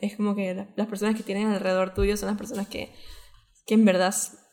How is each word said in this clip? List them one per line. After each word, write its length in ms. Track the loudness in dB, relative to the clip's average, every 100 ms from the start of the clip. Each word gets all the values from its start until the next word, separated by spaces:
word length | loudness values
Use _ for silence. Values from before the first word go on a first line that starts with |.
es 140 | -6 -2
como 200 | -2 -2
que 180 | -4
la, 160 | -6 -6 -4
las 120 | -4
personas 280 | -2 -2 -2
que 80 |
tienes 220 | -4 -2 0
alrededor 480 | 0 2 0 0 2
tuyo 200 | 0 0
son 120 | -2
las 80 | -4
personas 300 | -6 -6 -6
que, 260 | -8 -10 -14 -18 -18 -20 -20 _ _ 2
que 80 |
en 100 | 6 6
verdad 240 | 6 2
s-, 280 | 0 -6 -10 _